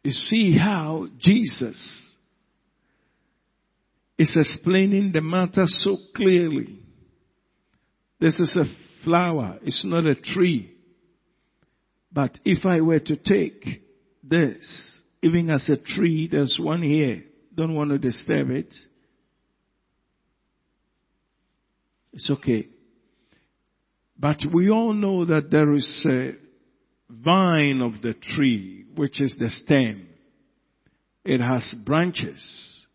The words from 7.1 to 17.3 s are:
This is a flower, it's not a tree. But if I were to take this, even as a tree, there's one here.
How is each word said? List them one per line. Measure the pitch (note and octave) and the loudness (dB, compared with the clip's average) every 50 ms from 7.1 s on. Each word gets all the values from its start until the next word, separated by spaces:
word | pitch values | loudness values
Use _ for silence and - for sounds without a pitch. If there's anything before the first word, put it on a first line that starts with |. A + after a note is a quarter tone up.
| _ _ _ _ _ _ _ _ _ _ _ _ _ _ _ _ _ _ _ _ _ _ | _ _ _ _ _ _ _ _ _ _ _ _ _ _ _ _ _ _ _ _ _ _
This | E3 E3 D#3+ - | 0 2 2 2
is | F3 - - | -2 0 0
a | F3+ D3 - - - - - _ _ - | 0 -2 -2 -4 -16 -20 -20 _ _ -2
flower, | D#3+ E3+ F3 F3+ F3 E3 D3 A#2 F#2 F#2 - | 0 0 2 2 0 -2 -2 -4 -6 -8 -8
it's | - - B2+ - - | -8 -6 -6 -6 -4
not | F#3+ E3+ E3+ E3 | -2 -2 0 0
a | D#3 C3+ | 0 0
tree. | - - - - F#3+ F3+ F3+ D#3 A#2 F#2+ - - _ _ _ _ _ _ _ _ _ _ _ _ _ _ _ _ _ _ _ _ _ _ _ _ _ _ _ | -2 -4 -8 0 2 2 2 2 -2 -4 -8 -20 _ _ _ _ _ _ _ _ _ _ _ _ _ _ _ _ _ _ _ _ _ _ _ _ _ _ _
But | - D3 C#3 - - - _ | -4 -2 -2 -2 -4 -4 _
if | G3+ F3+ - - | 0 0 2 2
I | F#3 F3 E3 | 2 2 2
were | D#3+ E3 E3 D3+ | 4 4 2 2
to | D#3 - D3+ | 0 -2 -6
take | D3+ _ - A#3+ G3+ E3 - - - - - - - _ _ _ _ _ _ _ _ - | -4 _ 2 2 2 2 -2 -6 -12 -12 -12 -12 -14 _ _ _ _ _ _ _ _ -4
this, | C3+ D#3 E3+ D#3+ B2+ - - - - - - - - - - _ _ _ _ - | 0 2 2 2 0 -2 -8 -16 -16 -16 -16 -16 -18 -20 -20 _ _ _ _ 0
even | D#3+ E3 E3+ E3+ D#3+ | 2 2 2 0 0
as | D#3 C3+ - - | 0 0 2 0
a | D3 | -2
tree, | - - - - F#3+ F3 E3+ D#3+ D#3 D#3+ E3 | -2 -2 -8 -2 0 0 0 0 0 -2 -2
there's | D#3+ D3 C#3+ B2+ - - | -2 -2 0 -2 -2 -4
one | E3+ D#3 D#3 F3 | -2 -4 -2 -2
here. | E3 C#3+ D3 D#3 D3+ B2+ G#2+ E2 - _ | 0 0 2 2 2 0 -2 -6 -10 _